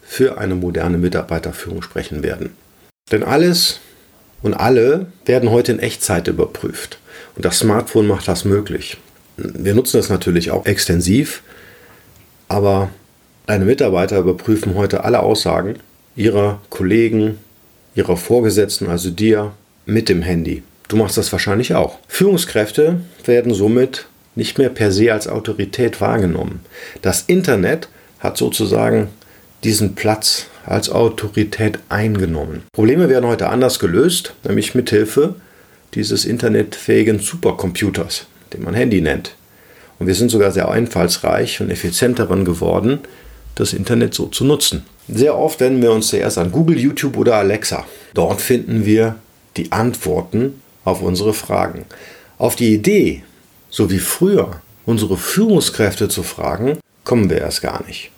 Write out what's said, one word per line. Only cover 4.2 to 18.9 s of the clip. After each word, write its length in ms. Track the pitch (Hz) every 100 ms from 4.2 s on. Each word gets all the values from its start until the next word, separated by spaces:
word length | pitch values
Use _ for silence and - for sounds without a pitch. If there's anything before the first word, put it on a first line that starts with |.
| _ _
und 140 | 101
alle 520 | 98 110 127 117 156 190 -
werden 260 | - 127 117
heute 220 | 117 120
in 80 | 117
Echtzeit 480 | 117 - - 90 90
überprüft 720 | 85 - - - - - - _ - -
und 100 | -
das 140 | 90 87
Smartphone 480 | 110 104 120 113 104
macht 220 | 98 -
das 160 | 87
möglich. 540 | 104 101 104 - - - - _ _ -
Wir 380 | - - 92
nutzen 220 | 104 123 123
das 120 | -
natürlich 440 | 95 - 87 85
auch 120 | -
extensiv, 760 | - 104 - 85 87 110 147 - - - - - - - _ _ _ _ _
aber 440 | 101 101 98 95 - _ _ _ _ -
deine 180 | 104
Mitarbeiter 560 | 95 135 123 90 92 101
überprüfen 560 | 90 90 - 107 104 92
heute 260 | 101 98
alle 160 | 98 117
Aussagen 640 | 95 107 - 82 92 117 - _ _
ihrer 460 | - 107 101 101 101 -
Kollegen, 680 | - 92 110 117 110 107 104 - _ _ _ _ -
ihrer 200 | - 87
Vorgesetzten, 680 | - 120 113 98 98 -
also 240 | 95